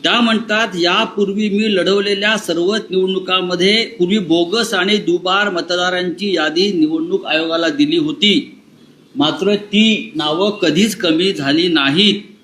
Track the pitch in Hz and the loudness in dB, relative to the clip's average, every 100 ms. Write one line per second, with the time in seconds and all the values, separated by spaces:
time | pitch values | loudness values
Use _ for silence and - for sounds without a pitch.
0 | 165 220 233 220 - 214 226 185 175 190 | 0 2 2 0 0 -2 -2 -2 0 0
1 | 220 - 196 196 214 196 220 190 170 202 | -2 -2 -2 0 0 0 0 2 2 0
2 | 202 202 208 214 - 165 175 220 - 185 | 0 0 0 -2 -2 -2 0 -2 -2 0
3 | 185 185 - 185 180 175 185 220 220 - | 0 -2 -2 -2 -2 0 2 2 0 -2
4 | 180 214 165 170 170 220 226 190 185 214 | 0 0 2 0 2 0 -2 -2 0 0
5 | 165 175 180 190 208 185 - 180 180 180 | 0 -2 0 0 0 -2 -4 -2 0 -2
6 | 185 170 202 175 156 160 202 185 156 160 | -4 -4 -2 0 0 0 0 2 0 0
7 | 165 190 - 156 165 165 165 143 147 170 | -2 -4 -2 -2 0 0 -2 0 2 2
8 | 151 151 208 180 - - _ - - - | 0 0 2 2 -2 -16 _ -20 -20 -20
9 | - 131 147 - 190 202 - 202 220 214 | -14 -2 -2 0 0 -2 0 2 4 2
10 | - 151 151 160 208 208 170 151 220 190 | -4 -6 -4 0 0 0 0 2 0 0
11 | 175 160 185 190 139 151 180 156 139 151 | 0 0 0 -2 -2 0 2 2 0 2
12 | 208 202 - - | 2 2 -6 -20